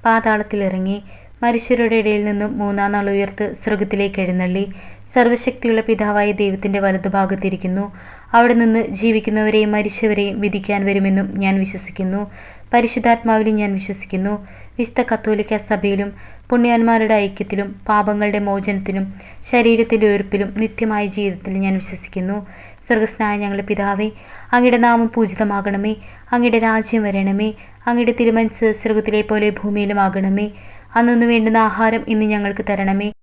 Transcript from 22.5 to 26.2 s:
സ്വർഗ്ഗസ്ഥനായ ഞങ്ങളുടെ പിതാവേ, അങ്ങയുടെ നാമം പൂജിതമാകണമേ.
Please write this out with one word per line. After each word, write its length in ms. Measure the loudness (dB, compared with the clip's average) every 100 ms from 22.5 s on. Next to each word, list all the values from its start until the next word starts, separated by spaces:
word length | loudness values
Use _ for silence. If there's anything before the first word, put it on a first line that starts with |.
| -18 -20 -20
സ്വർഗ്ഗസ്ഥനായ 540 | -2 0 0 -2 -4 -2
ഞങ്ങളുടെ 260 | -4 -6
പിതാവേ, 460 | -4 -2 -2 -2 -4 -6 -20 -20 0
അങ്ങയുടെ 240 | 4 4 4
നാമം 320 | 4 4 2
പൂജിതമാകണമേ. 800 | 0 -2 0 -2 -2 -2 -2 -4 -4 -10 -20